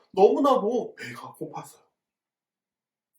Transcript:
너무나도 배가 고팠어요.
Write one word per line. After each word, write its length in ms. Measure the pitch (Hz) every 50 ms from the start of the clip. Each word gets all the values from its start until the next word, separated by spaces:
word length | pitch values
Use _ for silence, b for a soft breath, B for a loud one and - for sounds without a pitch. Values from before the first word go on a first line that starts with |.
| B B
너무나도 840 | - 185 196 233 277 302 269 277 254 196 190 214 254 226 - - -
배가 380 | - - 127 123 - - - -
고팠어요. 500 | - - - - - - - - - _ _ _ _ _ _ _ _ _ _ _ _ _ _ _ _ _ _ _ _ _ _ _ _ _ _ _